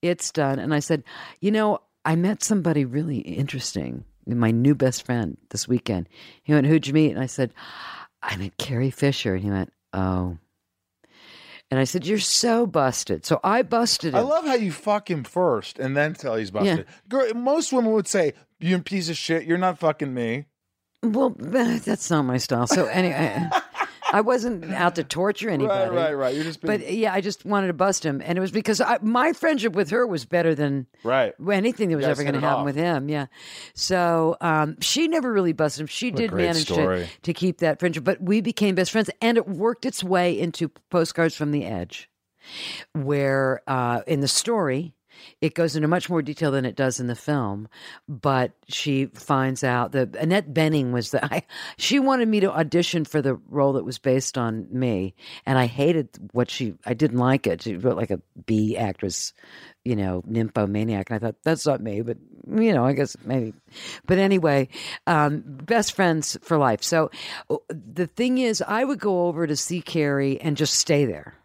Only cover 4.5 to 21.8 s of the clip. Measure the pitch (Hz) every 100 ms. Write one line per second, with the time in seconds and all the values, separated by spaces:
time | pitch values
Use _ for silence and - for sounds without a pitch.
4.5 | 113 127 143 131 120 - 120 98 - _
5.5 | - - 123 - 95 85 - - - -
6.5 | 151 139 156 131 151 156 87 131 - 127
7.5 | - - - - - - _ - 98 98
8.5 | _ - 123 131 - 139 135 110 92 101
9.5 | 98 92 _ _ 95 92 92 90 85 _
10.5 | _ _ _ _ _ _ _ - - -
11.5 | - _ 131 135 180 160 208 190 - 240
12.5 | 233 240 165 135 - - 82 - 160 -
13.5 | 220 262 233 233 - 165 143 240 320 311
14.5 | 254 208 151 - 208 208 170 123 - 180
15.5 | 117 - - 131 139 151 143 135 113 101
16.5 | 101 202 165 - - _ 247 453 233 247
17.5 | 302 - 254 226 220 180 202 156 - _
18.5 | _ 160 185 175 196 165 160 - 165 160
19.5 | 175 185 165 160 156 143 127 117 120 147
20.5 | _ _ _ _ _ 233 214 269 - 143
21.5 | 240 233 233